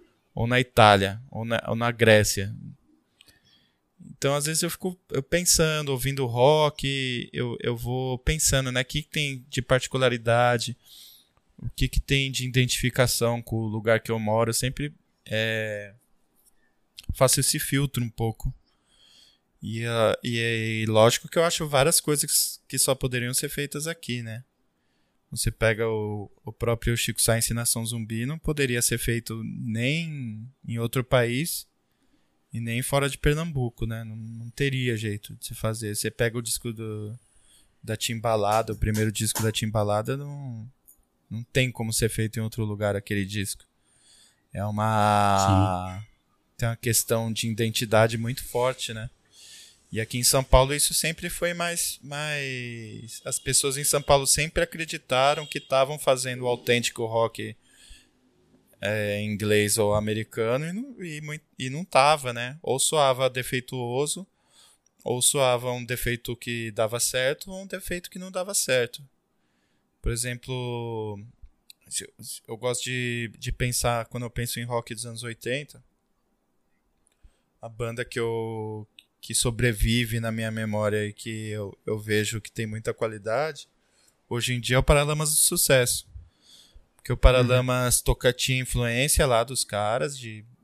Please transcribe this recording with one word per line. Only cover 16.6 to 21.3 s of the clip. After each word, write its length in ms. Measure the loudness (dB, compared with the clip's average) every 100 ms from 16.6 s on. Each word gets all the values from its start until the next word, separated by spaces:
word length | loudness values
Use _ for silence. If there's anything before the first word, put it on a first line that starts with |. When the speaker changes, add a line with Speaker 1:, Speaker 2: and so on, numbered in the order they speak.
| _ _ _ -14 -8
Speaker 1:
faço 260 | 2 4 4
esse 180 | 2 -2
filtro 440 | 0 -2 0 -4
um 60 | -6
pouco. 440 | -4 -4 -2 -6 -6 _ _ _ _ _ _ _ _ _ _
E, 220 | -10 -6
ah, 320 | -2 2 2 2
e 140 | -2 -2
é, 180 | 0 0 -2 -2
e 40 | 2
lógico 420 | 8 8 6
que 100 | 0